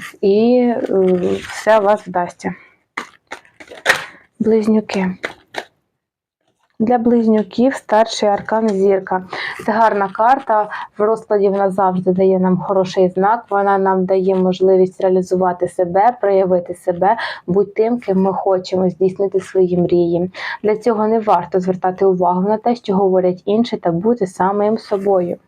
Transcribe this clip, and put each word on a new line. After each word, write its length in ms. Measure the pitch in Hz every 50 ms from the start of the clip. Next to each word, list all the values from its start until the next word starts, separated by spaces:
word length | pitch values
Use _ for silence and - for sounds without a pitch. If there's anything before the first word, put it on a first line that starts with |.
| - - - -
і, 380 | - 190 196 214 226 240 247 247
е, 240 | 247 240 233 - 262 - - 190 190 185 185 180 180 196 196 196
все 380 | - - - - - 214 220 220
у 40 | 196
вас 260 | 202 214 208 - 185
вдасться. 460 | 180 180 175 175 - - - 185 180 - - _ _ _ _ _ - - - - _ _ _ - - - _ _ _ - - - - - - - - - - - - - _ _ _ -
Близнюки. 680 | 208 220 220 220 208 220 214 220 214 - - 202 190 185 185 - - - - - _ _ - - - _ _ _ _ _ _ _ _ _ _ _ _ _ _ _ _ _ _ _ _ _ _ -
Для 180 | 220 220 247 240
близнюків 760 | 226 240 240 233 226 220 220 214 208 208 - - 240 269 262
старший 540 | - - - 214 214 226 220 - - 220 208
аркан — 400 | 202 202 - - 220 220 226 220
зірка. 560 | 202 190 196 202 196 190 190 - 190 185 185 - - - - - - - -
Це 60 | - 208
гарна 360 | 220 226 214 208 202 196 190
карта, 600 | 190 - 220 240 269 294 - - 220 214 208 214 - - - - _ -
в 40 | 208
розкладі 460 | 214 226 220 220 - 214 208 196 202
вона 220 | 190 196 196 196
завжди 420 | 190 196 196 185 185 185 185 185 185
дає 260 | 185 190 190 190 185
нам 200 | 185 185 185 180
хороший 500 | - - 196 190 185 185 - 196 185 180
знак, 360 | 180 185 190 202 226 233 226 -
вона 280 | 202 202 196 202 196 196
нам 260 | 196 196 190 190 185
дає 300 | 185 190 190 185 190 190
можливість 680 | 185 185 185 185 - 185 190 190 185 185 185 - -
реалізувати 680 | - 190 185 185 185 - 190 180 185 180 175 - 180 175
себе, 480 | - - 185 175 175 190 208 240 247 -
проявити 540 | - 202 196 190 190 180 185 175 175 - 180
себе, 420 | - - 185 175 170 180 196 233 220 - - - - -
бути 260 | - 175 202 202 196 -
тим, 260 | - 220 226 247 240
ким 240 | - - 190 190 190
ми 100 | 190 185
хочемо, 580 | - - 196 190 185 185 - 190 185 185 180
здійснити 500 | 180 - 190 190 185 190 196 190 - 190
свої 380 | 185 - - 190 185 175 180 175
мрії. 520 | 175 170 180 175 175 170 170 170 180 185 - - - - - - -
Для 140 | 208 214
цього 300 | 208 - 240 226 208 214
не 140 | 214 226 226
варто 400 | 214 214 190 175 175 - - 190
звертати 440 | 185 190 185 185 - 185 185 185 196
увагу 440 | 196 185 180 180 175 180 180 185 202
на 80 | 220
те, 200 | 214 - 240 240
що 180 | 240 - - 190
говорять 480 | 190 202 190 185 185 180 180 180 185 -
інші, 320 | 196 202 220 240 - -
та 140 | - - 180
бути 360 | 170 170 185 226 240 240 196
самим 520 | 185 - - 185 190 202 208 202 214 220 220
собою. 580 | - - 208 196 196 202 196 185 175 175 180 190 _